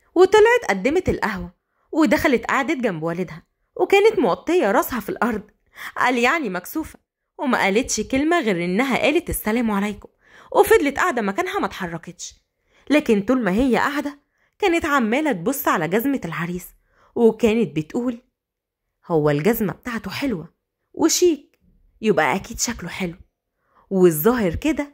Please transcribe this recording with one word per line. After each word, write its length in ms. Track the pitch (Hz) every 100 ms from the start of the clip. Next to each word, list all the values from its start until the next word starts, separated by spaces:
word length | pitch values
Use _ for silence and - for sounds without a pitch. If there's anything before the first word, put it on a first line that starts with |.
| _ 339
وطلعت 500 | 370 427 427 480 -
قدمت 400 | 196 220 339 370
القهوة 440 | 190 214 190 175 - _ _ _
ودخلت 540 | 294 311 302 330 247 -
قعدت 320 | 240 262 302
جنب 260 | 233 165
والدها، 400 | 160 170 170 156 - _ _ -
وكانت 440 | 359 392 427 415
موطية 520 | 226 - - 349 226
راسها 280 | 233 339 247
في 100 | -
الأرض، 320 | - 233 214 - _ _ - - -
قال 200 | 247 254
يعني 320 | 240 330 247
مكسوفة، 500 | 180 - 320 311 - _ _ _ -
وما 200 | 311 220
قالتش 440 | 196 202 269 -
كلمة 380 | 208 269 302 349
غير 260 | 220 170 175
إنها 320 | 185 269 214
قالت: 320 | 240 320 -
"السلام 420 | - 214 226 226
عليكم"، 380 | 202 208 202 - _ _ - -
وفضلت 460 | - - 440 285 277
قاعدة 240 | 247 247
مكانها 380 | 202 196 370 403
ما 60 | 202
اتحركتش. 680 | - 180 165 - - - - _ _ _ _ -
لكن 320 | 294 294 208
طول 220 | 196 262
ما 80 | 208
هي 240 | 196 269 214
قاعدة 440 | - 285 285 285 _ _ _ -
كانت 260 | 403 339 330
عمالة 460 | 277 220 254 311
تبص 360 | 185 175 277 -
على 200 | 240 156
جزمة 340 | 202 269 277 170
العريس، 420 | 156 170 180 - _ _ _ _ -
وكانت 600 | 226 220 226 220 180 151
بتقول: 460 | 151 247 247 233 _ _ _ _ _ _ _ _ -
"هو 240 | 165 147
الجزمة 440 | 147 170 233 202
بتاعته 380 | - - 226 190
حلوة 420 | - 277 185 160 _ _ _ _
وشيك، 680 | - 247 - 359 285 - _ _ _ _ -
يبقى 340 | 214 156 147 185
أكيد 240 | - 233
شكله 300 | - 226 175
حلو، 260 | - 185 165 - _ _ _ _ _ -
والظاهر 680 | 190 180 151 185 247 190 160
كده 320 | 302 277 285